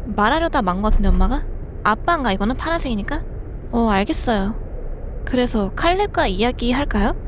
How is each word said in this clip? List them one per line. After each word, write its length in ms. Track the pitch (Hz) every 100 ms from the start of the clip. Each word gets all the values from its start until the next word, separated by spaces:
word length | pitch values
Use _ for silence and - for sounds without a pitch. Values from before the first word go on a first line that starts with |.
말하려다 580 | - 214 214 302 330 294
만 180 | 190 180
거 80 | 214
같은데, 200 | 214 196
엄마가? 340 | 185 185 269 - - - -
아빠인가, 480 | - 214 - 339 247
이거는? 260 | 190 202 262
파란색이니까? 640 | 320 339 294 220 202 302 - - - - -
어, 160 | 240 233
알겠어요. 640 | 196 202 320 - 220 196 - - - - - - - -
그래서 460 | 247 247 226 190 -
칼렙과 500 | 330 370 415 - 277
이야기 440 | 190 240 - 240
할까요? 440 | 254 285 214 202 170